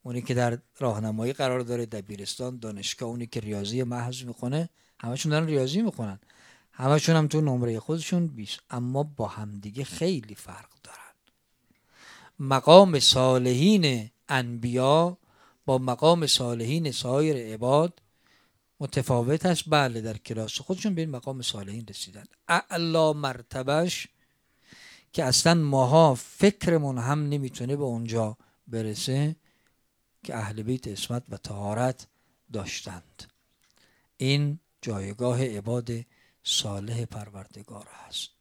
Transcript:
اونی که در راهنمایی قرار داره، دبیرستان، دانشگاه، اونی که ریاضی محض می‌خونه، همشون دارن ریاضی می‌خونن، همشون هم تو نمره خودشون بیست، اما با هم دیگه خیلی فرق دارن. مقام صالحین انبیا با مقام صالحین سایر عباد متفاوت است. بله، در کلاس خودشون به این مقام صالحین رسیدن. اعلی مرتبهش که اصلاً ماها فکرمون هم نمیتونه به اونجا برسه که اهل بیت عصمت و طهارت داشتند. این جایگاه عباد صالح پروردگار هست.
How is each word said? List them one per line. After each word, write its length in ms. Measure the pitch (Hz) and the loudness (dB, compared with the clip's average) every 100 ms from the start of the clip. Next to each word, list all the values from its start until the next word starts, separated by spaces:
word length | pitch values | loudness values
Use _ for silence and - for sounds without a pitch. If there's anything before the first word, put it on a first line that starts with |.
اونی 200 | 127 123 | -6 -8
که 120 | - | -2
در 240 | 123 120 117 _ - | 0 2 -2 _ -4
راهنمایی 540 | 127 107 110 110 117 | -2 -2 -4 -2 -4
قرار 280 | 135 135 127 | -2 -2 -2
داره، 260 | 120 120 113 | -2 -4 -4
دبیرستان، 720 | 110 95 101 98 - 127 123 | -8 -10 -12 -10 -8 -8 -8
دانشگاه، 500 | 110 101 98 - 117 | -10 -8 -8 -6 -6
اونی 180 | 120 113 | -6 -8
که 140 | 117 | -8
ریاضی 420 | 107 101 101 123 | -6 -6 -4 -4
محض 400 | 123 120 120 127 | -2 -4 -6 -8
می‌خونه، 460 | 123 - 127 151 170 _ _ _ | -12 -8 -4 -4 -4 _ _ _
همشون 320 | 117 131 156 | -8 -4 0
دارن 140 | 151 160 | 0 2
ریاضی 360 | 147 131 175 | 0 2 0
می‌خونن، 360 | 226 - 107 98 _ _ - _ _ | -2 -2 -8 -8 _ _ -20 _ _
همشون 440 | - 131 151 160 165 | -2 4 4 6 4
هم 120 | 151 | 4
تو 120 | 156 | 2
نمره 400 | 151 127 120 113 | 2 0 0 -2
خودشون 460 | - 165 156 180 170 | -4 -6 0 0 0
بیست، 320 | 123 104 - _ | -4 -10 -12 _
اما 320 | 123 123 135 | -6 -2 -2
با 260 | 147 143 107 | -2 -4 -6
هم 320 | - 107 101 | -6 -10 -10
دیگه 240 | 104 117 | -12 -10
خیلی 500 | 135 - 170 165 107 | -10 -2 -2 -2 -6
فرق 360 | 101 - - - _ | -18 -16 -18 -20 _
دارن. 320 | - - - _ _ _ _ _ _ _ _ _ - - - - | -20 -20 -20 _ _ _ _ _ _ _ _ _ -20 -20 -20 -8
مقام 600 | 135 135 147 175 196 147 | 2 4 8 8 8 4
صالحین 1120 | - 131 131 127 127 123 180 214 151 120 107 _ - | 4 4 4 4 2 4 4 4 2 -2 -6 _ -2
انبیا 880 | 135 120 117 120 123 131 156 175 185 _ _ _ _ - | -2 -2 -4 -2 2 4 4 4 -2 _ _ _ _ 0
با 120 | 131 | 0
مقام 480 | 127 120 156 175 147 | 0 4 6 6 4
صالحین 680 | - 120 117 113 160 156 | 2 0 -2 -2 -2 -2
سایر 440 | 120 127 135 156 135 | -4 0 2 2 0
عباد 680 | 110 110 123 143 170 _ _ _ _ _ _ _ _ _ | -6 -4 2 4 2 _ _ _ _ _ _ _ _ _
متفاوت 680 | 143 - 127 123 120 156 185 | -4 -4 0 0 2 0 2
است. 180 | 165 - | 0 2
بله، 340 | 151 135 117 | 2 2 -2
در 160 | 110 107 | -6 -8
کلاس 440 | - 110 110 - | -8 -6 -6 -8
خودشون 340 | - 185 214 | -6 -4 -2
به 60 | 175 | -2
این 100 | 160 | -4
مقام 320 | 131 135 131 | -6 -8 -6
صالحین 440 | 120 104 98 110 110 | -6 -8 -10 -10 -10
رسیدن. 380 | - - 104 - _ - | -12 -14 -14 -20 _ 0
اعلی 640 | 170 - 175 165 160 156 | 0 0 -2 2 4 4
مرتبهش 960 | 147 139 120 117 131 131 151 180 - - _ _ _ _ _ _ - - - _ | 2 -4 -6 -8 -4 2 2 2 -2 -10 _ _ _ _ _ _ -20 -20 -20 _
که 120 | - | -2
اصلاً 300 | 156 - 180 | 2 4 6
ماها 600 | 170 151 135 127 156 160 | 4 4 4 6 8 8
فکرمون 840 | 123 - - 196 202 - 165 143 127 | 6 -4 4 4 4 2 2 2 -2
هم 300 | 120 147 147 | 0 0 0
نمیتونه 480 | 143 131 - 123 143 | -2 -4 -6 -4 -2
به 60 | |
اونجا 540 | 139 117 117 113 110 113 _ _ - | -2 -4 -2 -2 -2 -4 _ _ -8
برسه 680 | 113 110 107 - 135 147 160 _ _ _ _ _ _ _ _ | -6 -4 -4 -2 0 0 -4 _ _ _ _ _ _ _ _
که 120 | - | -10
اهل 280 | 117 104 107 | -8 -6 -6
بیت 260 | 110 127 120 | -4 -4 -6
عصمت 340 | 98 - 120 - | -10 -6 -6 -6
و 80 | 104 | -14
طهارت 720 | - 101 101 110 127 127 - _ _ _ _ | -10 -8 -4 0 -2 -2 -16 _ _ _ _
داشتند. 800 | 110 87 - - 90 _ - - _ _ _ _ _ _ _ _ _ | -8 -8 -10 -12 -16 _ -20 -20 _ _ _ _ _ _ _ _ _
این 420 | 131 143 147 151 _ _ | 0 2 0 -4 _ _
جایگاه 600 | 120 101 98 107 123 127 | -8 -6 -8 -2 0 0
عباد 460 | 131 104 104 123 120 117 120 _ _ _ | -2 -4 -4 -4 -4 -8 -10 _ _ _
صالح 600 | - - 104 101 104 117 | -4 -2 -2 -8 -6 -6
پروردگار 840 | 113 110 98 98 95 110 98 104 104 | -6 -10 -14 -16 -18 -20 -18 -18 -18
هست. 380 | - - - - _ | -20 -10 -10 -10 _